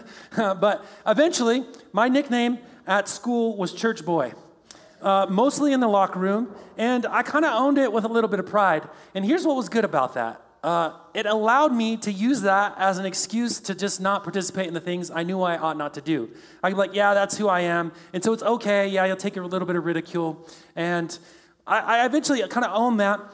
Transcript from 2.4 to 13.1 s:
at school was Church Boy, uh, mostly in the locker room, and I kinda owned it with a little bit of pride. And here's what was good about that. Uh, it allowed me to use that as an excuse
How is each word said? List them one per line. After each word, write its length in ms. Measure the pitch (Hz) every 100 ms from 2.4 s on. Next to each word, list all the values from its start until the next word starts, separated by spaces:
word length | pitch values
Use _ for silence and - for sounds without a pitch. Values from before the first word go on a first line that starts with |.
| 240 247 - - -
at 220 | 196 196
school 480 | - 240 240 226 202
was 160 | 180
Church 320 | - 226 220
Boy, 280 | 160 170 123 - - _ - - - -
uh, 240 | 196 196 190
mostly 440 | 190 269 269 294
in 80 | 262
the 80 | 233
locker 320 | 202 190 185
room, 340 | 185 208 240 - - -
and 260 | 226 247 -
I 180 | 214
kinda 280 | 240 294 320
owned 260 | 226 269 285
it 140 | 262
with 120 | 220
a 40 | 226
little 220 | 233 220
bit 80 | 190
of 80 | 185
pride. 420 | 202 190 156 - - -
And 120 | 190
here's 200 | 196 339
what 120 | 311 262
was 120 | 180
good 160 | 226
about 300 | 196 151 127
that. 260 | 127 113 - - _
Uh, 300 | 151 170 160 - -
it 120 | 208 214
allowed 460 | 220 214 262 302
me 240 | 240 226 226
to 140 | 214
use 300 | 190 233 269
that 320 | 196 196 202 -
as 220 | 190 185
an 80 |
excuse 540 | 190